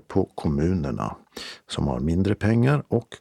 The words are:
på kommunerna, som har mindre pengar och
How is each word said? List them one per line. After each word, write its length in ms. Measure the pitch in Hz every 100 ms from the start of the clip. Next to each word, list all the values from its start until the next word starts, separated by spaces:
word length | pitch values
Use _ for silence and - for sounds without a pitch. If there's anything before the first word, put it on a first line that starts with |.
| -
på 220 | 98 92
kommunerna, 800 | - 82 71 85 92 139 - 52 - _ - - - -
som 180 | - 71
har 120 | 62
mindre 360 | 73 85 98
pengar 480 | - 104 117 127 147 -
och 200 | 117 - -